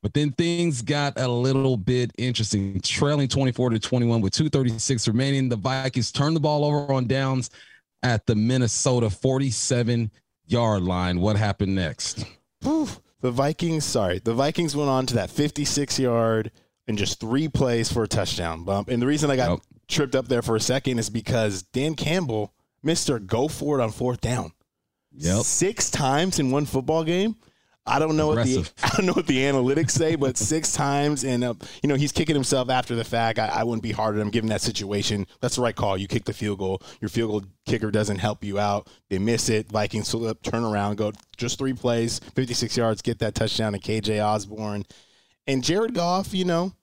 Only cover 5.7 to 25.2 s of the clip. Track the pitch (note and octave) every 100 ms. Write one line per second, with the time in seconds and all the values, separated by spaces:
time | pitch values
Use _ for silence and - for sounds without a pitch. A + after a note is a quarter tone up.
5.7 | C3+ C3 B2+ A2+ - C#3+ D#3+ D3+ D3+ D3
6.7 | D3 C#3+ C3+ B2 C3 C3+ C3 B2 - -
7.7 | - _ _ C3 A2+ - A2 A2 C3 A#2+
8.7 | - - B2 A2+ G2 C3 C3 C#3 A2+ -
9.7 | B2 A#2 A#2+ A2 _ _ _ _ A#2+ A#2
10.7 | G#2 F2+ F2+ F2+ F2+ F#2+ G#2 G#2+ G2 G2
11.7 | F#2+ F2 - - - - - _ _ -
12.7 | D#4+ C#4 - _ _ B2+ A#2+ C#3 D#3 E3+
13.7 | D#3+ C#3+ B2 G2 F2+ A#2 A#2 C#3 D#3+ E3+
14.7 | C#3+ D3 C3 C3 A#2+ F#2+ - D3 - C#3+
15.7 | - C#3+ - C3 A#2 A2+ A2 A2 _ _
16.7 | _ - G#2+ G2 - A2+ C3 D#3 - C3
17.7 | A#2 A2 A#2+ G#2+ - F#2+ - E2+ D#2+ F2
18.7 | G2 G2+ A#2+ B2 D3 D3 C3+ A#2+ F2 _
19.7 | - _ - C#3+ C3 B2+ A#2+ A#2 A2 -
20.7 | B2+ C3+ B2 G#2 A2 G#2 B2 A2 F#2+ -
21.7 | B2 C#3+ D#3 D3 F3 D#3+ A2 G#2 _ _
22.7 | _ C#3 E3 - B2 G2 A2+ D3 D3 C#3+
23.7 | C#3+ A#2 G2+ B2 B2 A2+ B2 E2+ - _
24.7 | _ _ _ _ C2+